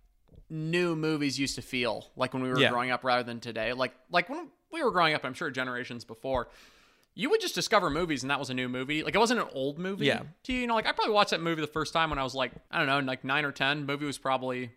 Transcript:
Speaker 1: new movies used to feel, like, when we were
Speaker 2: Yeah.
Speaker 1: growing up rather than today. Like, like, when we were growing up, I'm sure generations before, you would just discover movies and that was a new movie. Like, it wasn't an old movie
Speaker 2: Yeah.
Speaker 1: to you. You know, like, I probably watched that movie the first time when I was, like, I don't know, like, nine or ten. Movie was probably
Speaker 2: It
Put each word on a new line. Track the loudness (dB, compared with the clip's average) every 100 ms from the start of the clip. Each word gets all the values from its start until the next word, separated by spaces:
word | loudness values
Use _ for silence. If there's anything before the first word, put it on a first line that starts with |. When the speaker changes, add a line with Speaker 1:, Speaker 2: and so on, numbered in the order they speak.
| _ _ _ -20 -12
Speaker 1:
new | -6 0 2 2 2
movies | 0 2 0 0
used | -2 -4
to |
feel, | -4 0 0 -2 -6 -4
like, | -2
when | -2
we | 0
were | 4
Speaker 2:
Yeah. | 4
Speaker 1:
growing | 4 0
up | 0
rather | 2 2
than | 0 -6
today. | -8 -4 -2
Like, | 0 -2 -4 -2
like, | 0 0
when | -4 -10 _ _
we | -2
were | 0
growing | 4 4
up, | 4
I'm | -2
sure | -6 -6
generations | -4 -4 -4 -6 -10 -12
before, | -10 -2 -2 -2 -10 -20 -20 _ _ _ -4
you | 2
would | 2
just | 2 -2
discover | 2 4 4
movies | 0 0 -2
and | -2
that | -2
was | -2
a |
new | -4 -4
movie. | -4 -2 -2
Like, | 0
it | 4
wasn't | 4 4
an | 0
old | -2 -4 -4
movie | -6 0 2
Speaker 2:
Yeah. | 2 -2 -12
Speaker 1:
to | -6
you. | -2
You | 0
know, | 0
like, | 0
I |
probably | 0 2
watched | 4 4
that | 2
movie | 0 -2
the | -2
first | -2 0
time | 2 2
when | 0
I |
was, | -2
like, | -2 -2 -4 -6
I | -2
don't | 2
know, | 2
like, | 0 -4
nine | -2 0 0
or |
ten. | 0 0 0 -2
Movie | -4 -4
was | -4
probably | 0 0 0 -4
Speaker 2:
It | -6